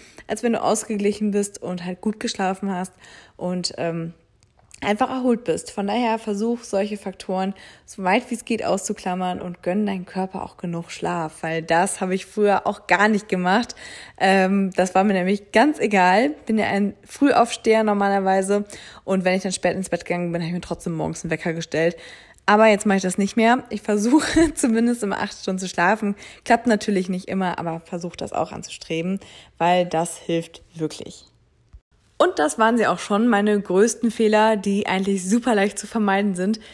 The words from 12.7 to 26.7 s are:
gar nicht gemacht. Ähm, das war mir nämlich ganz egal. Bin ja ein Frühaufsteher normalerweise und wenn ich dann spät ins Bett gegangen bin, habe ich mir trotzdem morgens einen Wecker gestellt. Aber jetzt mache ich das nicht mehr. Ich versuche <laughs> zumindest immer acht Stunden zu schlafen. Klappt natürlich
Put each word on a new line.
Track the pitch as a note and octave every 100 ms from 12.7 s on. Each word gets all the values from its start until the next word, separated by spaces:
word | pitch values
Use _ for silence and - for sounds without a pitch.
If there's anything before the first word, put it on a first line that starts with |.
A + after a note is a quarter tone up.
| G#3 -
gar | F3+ G#3+
nicht | G#3 -
gemacht. | F3+ F3+ G#3 A#3+ - - - - -
Ähm, | F#3+ F#3+ F#3 G3 F#3+ F3+
das | F#3
war | F#3
mir | G#3
nämlich | F#3+ F3+ G3+ -
ganz | A3 C#4+ D4+
egal. | A#3 G3 F3+ F#3+ C#4 D4+ -
Bin | A3
ja | -
ein | G3+ G3+ -
Frühaufsteher | - - C#4+ - A#3+ - A3+ A3
normalerweise | G#3+ G3+ G3+ G3 F#3+ G3 F#3+ G#3 G#3 - - -
und | - F#3+
wenn | F#3
ich | F#3+
dann | G3
spät | F#3 F3+
ins | F#3+ F#3+
Bett | F3+
gegangen | - F3 F3
bin, | E3+
habe | E3
ich |
mir | F3
trotzdem | - E3 -
morgens | D#3+ D#3+ E3
einen | E3
Wecker | D#3+ F3
gestellt. | E3 D#3+ D#3 E3 F3 - - - _ -
Aber | G#3+ A3
jetzt | G3+ G#3
mache | F#3+
ich |
das | F#3+ F3+
nicht | G3 -
mehr. | A3+ B3+ -
Ich | G#3+
versuche | - G#3 A3 D4+ - D#4+ E4
<laughs> |
zumindest | - C4+ A3 A#3 A#3
immer | G3+ F#3+
acht | G3+ -
Stunden | - F#3+
zu | F#3
schlafen. | - F3 G#3+ G#3 G3+ - -
Klappt | - A#3
natürlich | A#3+